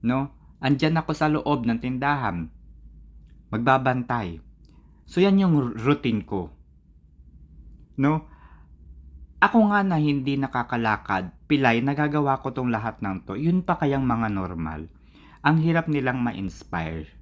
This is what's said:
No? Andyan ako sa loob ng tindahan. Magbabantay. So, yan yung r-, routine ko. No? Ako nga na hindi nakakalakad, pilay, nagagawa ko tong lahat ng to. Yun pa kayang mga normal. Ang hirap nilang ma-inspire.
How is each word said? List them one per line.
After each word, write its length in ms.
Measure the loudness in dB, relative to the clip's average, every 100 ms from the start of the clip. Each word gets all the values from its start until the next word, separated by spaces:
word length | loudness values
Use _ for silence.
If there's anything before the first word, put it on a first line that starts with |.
No? 320 | -2 -2 -4 -10 -20 -6
Andyan 400 | 0 2 2 2
ako 160 | -2 -2
sa 160 | 0
loob 320 | 0 0 0
ng 160 | 0 -2
tindahan. 720 | -2 -2 -2 0 -2 -4 -6 -12 -20 -20 -20 -20 -20 -20 -20 -20 -8 -4
Magbabantay. 880 | 2 2 2 -2 -2 -4 -4 -10 -16 -20 -20 -20 -20 -20 -8
So, 160 | 2
yan 160 | 4 6
yung 160 | 6 4
r-, 240 | 2 -2
routine 480 | 0 2 0 -2 -2
ko. 240 | -6 -6 -12 -20 -20 _ -20 _ _ -20 -20 -20 -20 -20 -20 -18 -2
No? 320 | 0 0 -4 -20 -20 -20 -20 -20 -20 -20 -20 -20 -20 0
Ako 320 | 4 4 4
nga 80 | 2
na 160 | 2 2
hindi 400 | 2 0 0 -2
nakakalakad, 960 | -2 -4 -2 -2 0 -2 -2 -4 -4 -12 0
pilay, 320 | 4 4 4
nagagawa 560 | 2 0 0 0 0 0 -4
ko 80 |
tong 160 | -4 -2
lahat 320 | -2 -4 -6
ng 240 | -6 -6 -6
to. 80 |
Yun 320 | -4 0 0 0
pa 80 |
kayang 320 | -2 0 0 0
mga 240 | 0 -2
normal. 560 | -2 -6 -6 -8 -8 -14 -18 -20 -20 -20 -4
Ang 240 | 2 2 2
hirap 240 | 0 0
nilang 320 | 0 0 -2
ma-inspire. 880 | -4 -4 -8 -10 -8 -6 -4 -8 -12 -18